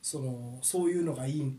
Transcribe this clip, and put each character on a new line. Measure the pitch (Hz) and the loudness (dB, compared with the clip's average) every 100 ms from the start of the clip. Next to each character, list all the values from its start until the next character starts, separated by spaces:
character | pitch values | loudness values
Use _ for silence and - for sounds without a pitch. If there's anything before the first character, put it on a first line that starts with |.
そ | - 151 | -4 -2
の、 | 131 123 120 123 | -2 -4 -6 -4
そ | - 185 175 | 0 4 4
う | |
い | 175 | 4
う | |
の | 165 139 | 2 0
が | 131 | 0
い | 151 | 0
い、 | 135 | -2